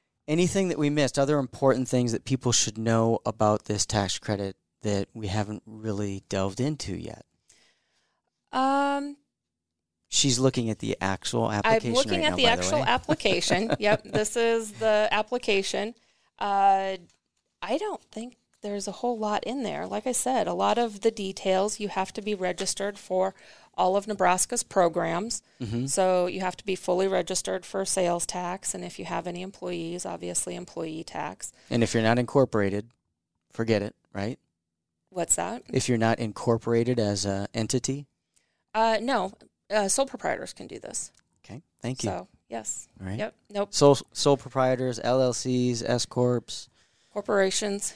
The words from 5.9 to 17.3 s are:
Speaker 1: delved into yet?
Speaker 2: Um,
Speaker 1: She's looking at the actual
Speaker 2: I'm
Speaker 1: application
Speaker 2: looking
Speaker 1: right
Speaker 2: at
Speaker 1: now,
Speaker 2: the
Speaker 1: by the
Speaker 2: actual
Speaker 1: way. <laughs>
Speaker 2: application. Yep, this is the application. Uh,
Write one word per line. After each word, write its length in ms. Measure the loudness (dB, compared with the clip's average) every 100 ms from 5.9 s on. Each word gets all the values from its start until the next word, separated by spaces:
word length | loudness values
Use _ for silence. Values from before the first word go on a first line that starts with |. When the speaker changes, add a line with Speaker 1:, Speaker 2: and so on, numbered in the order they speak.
| -2 -4 -6 -4
Speaker 1:
delved 300 | -2 -2 -2
into 340 | -4 -4 -6 -8
yet? 300 | -10 -14 -20 _ _ _ _ _ _ _ _ _ _ _ -8
Speaker 2:
Um, 640 | 0 2 2 2 0 -4 -12 _ _ _ _ _ _ _ _ -4
Speaker 1:
She's 280 | 0 2 4
looking 320 | 2 2 -2
at 80 | -2
the 160 | -4 -2
actual 440 | -2 -2 -2 0 0
Speaker 2:
I'm 100 | 2
Speaker 1:
application 300 | 2 2 2
Speaker 2:
looking 180 | 0 2 2
Speaker 1:
right 60 | 0
Speaker 2:
at 40 |
Speaker 1:
now, 40 | 2
Speaker 2:
the 80 |
Speaker 1:
by 120 | 2 2
the 60 |
Speaker 2:
actual 180 | 0 0
Speaker 1:
way. 40 | 2
<laughs> 20 |
Speaker 2:
application. 840 | 0 0 0 2 0 2 0 0 0
Yep, 240 | 2 0 0
this 300 | -4 -2 0
is 360 | 2 0 -2
the 340 | -2 2 2 2
application. 840 | -2 -4 -4 0 0 0 -4 -6 -8 _ _ _ -8
Uh, 600 | -2 4 4 4 2 -6 -10 _ _